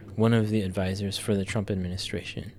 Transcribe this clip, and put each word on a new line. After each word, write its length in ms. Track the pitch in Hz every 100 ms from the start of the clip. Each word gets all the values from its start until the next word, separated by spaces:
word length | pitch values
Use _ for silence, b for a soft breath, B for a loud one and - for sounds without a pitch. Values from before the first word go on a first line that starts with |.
| - -
one 180 | 113
of 160 | 117 107
the 120 | 110
advisors 560 | 95 95 95 95 101 -
for 180 | - 101
the 100 | 95
Trump 240 | 110 98
administration. 840 | 98 90 90 - 85 - - -